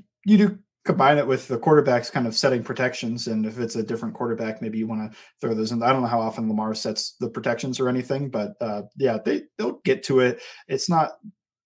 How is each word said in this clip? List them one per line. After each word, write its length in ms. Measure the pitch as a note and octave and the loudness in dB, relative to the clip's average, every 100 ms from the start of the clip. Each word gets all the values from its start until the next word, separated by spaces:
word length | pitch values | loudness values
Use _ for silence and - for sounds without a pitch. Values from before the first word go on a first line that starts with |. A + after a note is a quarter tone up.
| - _ | -12 _
you 120 | G3 G#3 | 4 6
do 200 | G#3 - _ _ | 6 2 _ _
combine 320 | - C3+ C3+ D3 | -2 4 6 6
it 80 | C3 | 4
with 220 | C3 - | 0 -2
the 100 | A#2+ | -2
quarterbacks 540 | - D3+ C3+ B2 - | 4 6 6 2 0
kind 140 | C#3+ A#2+ | -4 -2
of 100 | A2 | 0
setting 260 | C3+ B2 | 2 2
protections, 640 | A#2 B2 B2+ - A#2 A#2+ - | -2 -2 -2 -2 -6 -6 -4
and 160 | A2 A2 | -2 -4
if 120 | A#2 | -4
it's 180 | A2+ A#2 | -6 -4
a 60 | |
different 320 | A2 A#2 A2+ | -4 -4 -6
quarterback, 460 | - A#2+ A2+ A2 A2 | -6 -4 -4 -4 -6
maybe 160 | A2+ A2 | -6 -4
you 80 | A2 | -4
wanna 240 | A2 G#2+ - - - | -4 -6 -12 -20 -8
throw 140 | B2 | -4
those 180 | A2 A2 | -2 -2
in. 100 | A#2 | 0
I 80 | A#2+ | 2
don't 120 | C3 | 2
know 40 | B2 | 2
how 120 | A#2+ | 0
often 280 | A2 A2+ A2 | 0 -2 -2
Lamar 260 | G#2+ A2 | -2 -2
sets 420 | A2 A2 G#2+ - - | -4 -4 -6 -8 -6
the 100 | B2 | -6
protections 500 | - A#2+ A#2 C#3 B2 | -4 -4 -2 -4 -2
or 80 | B2+ | 0
anything, 400 | B2+ B2+ C#3 C#3 | 0 -2 -4 -2
but, 220 | A#2 G2+ - | -4 -6 -6
uh, 220 | A2 G#2 G2 - | -6 -6 -8 -2
yeah, 220 | C3+ G#3+ | 0 0
they, 200 | - D4 - - | -2 -2 -4 -6
they'll 220 | A3 - | -6 -4
get 180 | - C3 | -2 0
to 160 | - C3 | 2 4
it. 220 | B2+ A#2+ - - - | 4 0 -10 -18 -6
It's 200 | C3+ - | -6 0
not, 240 | E3 D#3 - G#3+ - _ _ | 0 0 -4 -20 -20 _ _